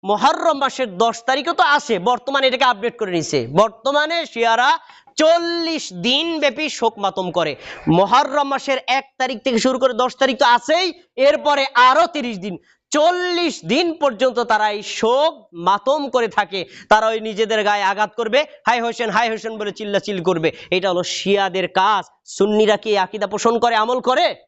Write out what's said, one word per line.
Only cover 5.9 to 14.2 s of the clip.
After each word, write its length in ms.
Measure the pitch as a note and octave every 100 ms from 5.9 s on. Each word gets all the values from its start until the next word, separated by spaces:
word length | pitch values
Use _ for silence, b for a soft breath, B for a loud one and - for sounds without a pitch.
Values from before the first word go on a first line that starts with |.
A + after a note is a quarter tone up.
দিন 480 | F3+ F#3+ C4+ E4 D#4+
ব্যাপী 280 | D4 A#3 D4+
শোক 300 | - A#3 G#3
মাতম 320 | G3 G3 F#3
করে। 260 | F3 D#3 - B B -
মহররম 600 | E3+ F#3+ B3 C#4+ C#4+ C#4
মাসের 300 | C#4 - C4 -
এক 280 | C4 C4 _
তারিখ 240 | B3+ A#3+
থেকে 160 | C4+ A3+
শুরু 200 | B3+ B3+
করে 140 | C4
দশ 240 | A#3 B3+ -
তারিখ 220 | C4+ B3
তো 80 | B3
আছেই, 460 | A#3+ - D#4+ F#4 - b -
এরপরে 500 | C4+ D#4 D4 C#4+ C4+
আরো 320 | C4 B3+ C#4 E4+
তিরিশ 320 | D#4+ B3 G#3
দিন, 180 | G3 F3 b b _
চল্লিশ 760 | D4+ D#4 F4+ F4+ F4 E4+ -
দিন 300 | E3 B3 F4
পর্যন্ত 440 | D#4+ C#4+ G#3